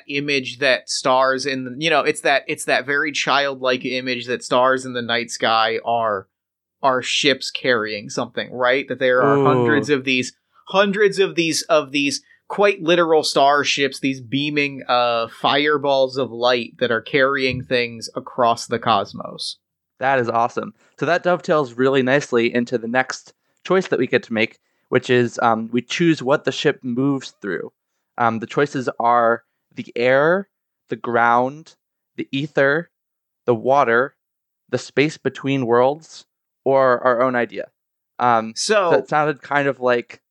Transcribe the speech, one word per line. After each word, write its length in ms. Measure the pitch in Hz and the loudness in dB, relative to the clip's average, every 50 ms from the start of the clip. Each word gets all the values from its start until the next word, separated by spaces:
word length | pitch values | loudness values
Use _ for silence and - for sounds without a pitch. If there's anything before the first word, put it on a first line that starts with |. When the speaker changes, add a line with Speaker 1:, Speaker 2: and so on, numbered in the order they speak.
| - - | -4 -6
Speaker 1:
image 500 | 139 139 147 147 143 139 127 120 123 120 | -6 -6 -4 -2 -2 -2 -4 -6 -8 -2
that 320 | 143 135 123 - - - | 0 2 2 0 0 -6
stars 560 | - - - 139 131 131 131 131 131 131 131 | -8 -4 0 2 2 4 4 2 0 -2 -4
in 200 | 143 135 131 131 | -4 -6 -6 -8
the, 100 | 127 123 135 | -10 -10 -4
you 140 | 156 165 | -2 0
know, 100 | 156 143 | 2 2
it's 200 | - 151 147 - | 2 0 -2 -2
that, 220 | - 156 139 135 - - | 0 0 0 0 0 -4
it's 180 | 151 - - | -8 -8 -2
that 220 | - 135 117 123 131 | -2 -2 0 0 -2
very 240 | 143 143 156 151 | -2 -2 -2 -2
childlike 760 | 139 - - 156 131 139 143 139 139 131 127 127 127 131 131 | -4 -4 -2 0 0 0 0 0 -4 -4 -2 -2 -2 -2 -4
image 400 | 131 123 127 127 131 123 120 120 | -6 -6 -6 -4 -6 -6 -6 -6
that 180 | 123 123 110 - | -6 -8 -8 -4
stars 420 | - 135 123 127 131 131 131 127 | 0 2 2 4 4 2 0 -2
in 80 | 131 123 | -6 -8
the 100 | 123 120 | -8 -4
night 260 | 113 117 117 120 117 | -4 -2 -4 -4 -6
sky 500 | - - 131 113 113 113 110 113 113 110 - | -6 -2 0 2 2 2 2 2 0 -2 -2
are, 420 | 117 117 117 113 110 104 95 95 - _ _ _ _ _ _ _ _ _ _ | -2 -2 0 0 0 -2 -4 -6 -10 _ _ _ _ _ _ _ _ _ _
are 220 | - 135 127 127 123 | 0 0 0 0 -2
ships 480 | - - - - 143 131 131 - - | -4 -4 0 0 0 0 0 -4 -8
carrying 580 | - - - 135 123 113 107 107 107 104 110 135 | -10 -4 -2 0 0 0 0 -4 -6 -8 -10 -10
something, 420 | - 139 123 117 - 120 104 - | -8 -8 -8 -6 -6 -8 -8 -8
right? 360 | - 123 127 123 127 139 127 - | -6 -2 0 0 2 0 0 -4
That 100 | 127 127 | -6 -2
there 240 | 135 127 127 127 | 0 2 2 2
are 160 | 127 139 143 139 | 4 4 2 4
Speaker 2:
Ooh. 80 | 139 | 4
Speaker 1:
hundreds 460 | 131 127 123 120 120 - 143 131 139 | 4 4 4 2 2 2 0 2 0
of 120 | 147 135 127 | 0 0 0
these, 300 | 135 131 127 123 - - _ _ _ _ _ _ - | 0 0 0 -2 -4 -8 _ _ _ _ _ _ -2
hundreds 500 | - 190 208 202 185 208 214 202 185 180 | 2 2 2 2 2 4 2 2 4 2
of 160 | 196 175 151 | 0 0 2
these, 260 | 160 170 160 151 - - | 0 0 0 -2 -4 -2
of 280 | - 170 151 143 135 | 2 2 2 2 0
these 320 | 135 147 143 143 135 - - _ _ _ _ _ | -2 -2 0 0 -2 -6 -10 _ _ _ _ _
quite 340 | - - 208 208 196 196 | -2 2 2 2 2 0
literal 420 | 165 151 175 175 170 160 165 156 147 | 0 2 2 4 4 4 4 2 2
starships, 760 | - - 160 139 139 147 143 135 - - 143 139 135 135 - | 2 2 4 4 6 4 4 2 0 0 0 -2 -2 -4 -4
these 220 | - 135 135 131 | -4 -4 -4 -4
beaming, 600 | 127 110 123 139 143 151 147 147 143 143 139 131 127 - | -8 -6 -4 -4 -2 -2 -2 -2 -2 -4 -6 -10 -4 -2
uh, 400 | 127 123 123 120 117 117 113 - | 0 0 2 0 0 -2 -4 -6
fireballs 880 | - - - 127 127 143 147 151 151 143 135 143 139 135 135 131 127 | -8 -2 0 2 2 4 4 2 2 2 2 0 2 2 2 0 0
of 160 | 135 131 110 | -4 -4 -4
light 440 | 113 117 120 123 127 123 117 - - - | -4 0 2 2 2 2 -2 -6 -6 -4
that 120 | 127 117 | -2 0
are 100 | 117 113 | 0 -2
carrying 600 | - - - 143 131 135 139 139 131 131 127 127 | -2 -2 0 2 2 2 2 0 -2 -2 -2 -4
things 480 | 120 - 131 120 120 117 117 113 110 - - | -6 -2 -2 -2 -2 -2 -6 -12 -14 -12 -12
across 520 | - 131 - - - 123 117 117 117 - - | -12 -12 -10 -2 0 2 2 2 0 -2 -6
the 120 | 123 113 | -6 -4
cosmos. 800 | - 123 110 98 104 - - - - - - - - - - - _ _ _ _ _ _ _ _ | 0 0 0 0 0 -4 -8 -12 -12 -12 -12 -12 -12 -14 -14 -14 _ _ _ _ _ _ _ _
Speaker 2:
That 200 | 127 131 135 131 | -2 0 0 0
is 100 | 120 113 | 0 0
awesome. 440 | 113 117 117 123 - 113 107 104 - _ _ _ _ - | 0 0 0 0 -2 -6 -10 -10 -14 _ _ _ _ -6
So 80 | 143 139 | -2 -2
that 160 | 170 180 - | -2 0 0
dovetails 500 | 180 180 165 - - 170 151 143 120 117 | 0 -2 -2 0 0 0 0 0 -2 -2
really 300 | 120 131 135 135 139 127 | 0 2 2 4 2 2
nicely 500 | 127 131 147 143 - 127 120 117 120 - | 2 2 0 0 0 0 0 2 2 0
into 240 | 123 120 117 127 117 | 0 -2 -2 -4 -6
the 100 | 110 113 | -4 -2
next 460 | 120 127 131 - - - - - _ _ _ _ _ _ _ | -2 -2 -2 -2 -6 -12 -12 -20 _ _ _ _ _ _ _
choice 220 | - 180 190 185 - | -2 0 0 0 0
that 100 | 143 - | -2 -2
we 80 | 131 - | 0 0
get 160 | - 113 - | 0 -2 -2
to 100 | - 113 | -2 -2
make, 260 | 107 110 - - _ _ _ _ _ _ _ | -2 -2 -2 -4 _ _ _ _ _ _ _
which 200 | - 123 - - | 0 0 2 4
is, 280 | 127 123 120 117 - - | 4 4 4 2 0 0
um, 280 | 123 117 113 110 113 113 117 | 2 2 2 2 -2 -4 -4
we 80 | 123 | -4
choose 420 | 123 - - - 175 165 156 - 131 | -4 -4 -2 0 2 2 2 2 2
what 220 | 123 143 151 - | 0 0 0 0
the 60 | - | -4
ship 280 | 131 - - 151 135 - - | -4 0 -2 -2 -2 -2 -6
moves 480 | 127 120 123 131 143 139 135 131 - - _ | -6 -4 -2 0 0 -2 -2 -6 -10 -18 _
through. 320 | - 98 87 69 - - - _ _ _ _ _ _ _ _ - | -8 -6 -6 -6 -8 -10 -16 _ _ _ _ _ _ _ _ -2
Um, 220 | 120 117 110 110 | -2 -2 -2 -2
the 80 | 113 - | -6 -6
choices 400 | - 151 147 143 - 139 123 139 - - | -2 -2 -2 -2 -2 -6 -6 -6 -6 -2
are 440 | 113 120 120 120 117 113 117 113 - _ _ _ _ _ _ | 0 2 4 4 4 2 2 0 -4 _ _ _ _ _ _
the 160 | 123 120 - - | -14 -14 -10 -6
air, 520 | - 120 127 131 139 147 160 175 196 202 - _ _ _ _ _ _ _ _ | -2 2 2 4 4 4 2 2 0 -2 -8 _ _ _ _ _ _ _ _
the 60 | 131 | -10
ground, 800 | 113 - 123 117 117 117 120 117 123 123 131 143 156 165 - - _ _ _ _ _ _ _ _ | -8 -6 -2 0 2 4 4 4 2 2 0 -4 -10 -18 -20 -20 _ _ _ _ _ _ _ _
the 140 | - - - | -14 -12 -8
ether, 600 | - 135 147 151 - 151 139 139 143 160 170 - _ _ _ _ _ _ _ _ _ _ _ | -6 -6 -6 -4 0 0 2 2 2 0 -4 -8 _ _ _ _ _ _ _ _ _ _ _
the 100 | - 123 | -2 -2
water, 600 | 110 110 123 135 143 139 113 117 117 131 143 - _ _ _ _ _ _ _ _ _ _ _ | 0 2 2 2 4 4 4 2 2 0 -2 -6 _ _ _ _ _ _ _ _ _ _ _
the 80 | - 127 | -6 -6
space 400 | - - - 127 143 156 151 - | -6 -4 0 0 0 0 -2 -4
between 480 | _ 139 135 - - 135 139 139 127 | _ -6 -6 -4 -4 -4 -2 -2 0
worlds, 600 | 113 117 120 123 135 147 160 160 - - - - _ _ _ _ _ _ _ _ | 2 2 4 4 2 0 -2 -10 -18 -20 -20 -20 _ _ _ _ _ _ _ _
or 360 | 131 135 135 135 131 123 120 - | 0 2 4 4 4 2 2 2
our 180 | 127 123 113 | 0 2 2
own 140 | 127 131 127 | 2 0 0
idea. 340 | 120 117 101 101 95 - - _ _ _ _ _ _ _ _ _ - | 0 -2 -4 -6 -10 -12 -12 _ _ _ _ _ _ _ _ _ -2
Um, 340 | 123 123 117 113 110 110 113 | 2 2 2 2 0 -2 -6
Speaker 1:
So 360 | - - - 220 208 190 170 | -8 -2 0 0 2 2 4
Speaker 2:
so 60 | 151 131 | 2 2
it 120 | - - | 2 0
sounded 320 | 156 151 147 151 147 123 | 0 0 0 0 -2 -6
kind 260 | - - 139 143 139 139 | -6 -4 -2 0 0 0
of 120 | 131 123 | -2 -2
like 420 | 123 123 123 120 117 - - - _ _ | 0 0 0 0 -2 -6 -14 -20 _ _